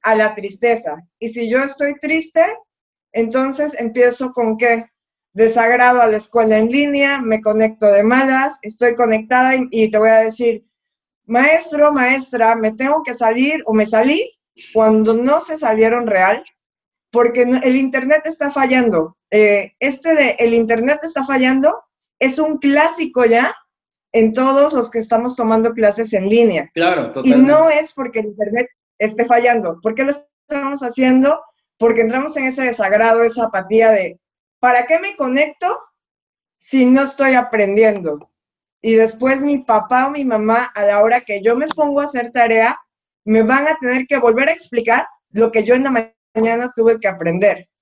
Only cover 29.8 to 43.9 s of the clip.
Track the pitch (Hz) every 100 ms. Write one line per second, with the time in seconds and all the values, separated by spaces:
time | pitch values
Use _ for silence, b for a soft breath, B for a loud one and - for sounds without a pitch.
29.8 | 220 226 269 285 _ _ _ 285 277 277
30.8 | 254 247 254 262 277 311 - _ _ _
31.8 | 226 226 226 254 294 302 262 262 254 233
32.8 | 196 214 226 226 233 226 220 196 185 220
33.8 | 226 214 180 170 _ _ _ _ 247 247
34.8 | 247 330 392 403 262 254 302 294 359 453
35.8 | - _ _ _ _ _ _ _ _ 269
36.8 | 254 262 269 269 269 254 240 220 202 202
37.8 | 220 202 165 147 - _ _ _ _ _
38.8 | 226 220 226 220 262 269 285 285 254 220
39.8 | - 254 262 294 269 220 214 226 240 -
40.8 | 202 208 220 247 247 202 196 240 311 320
41.8 | 294 285 285 262 233 247 233 226 220 -
42.8 | _ _ _ _ - 220 220 262 294 311
43.8 | 254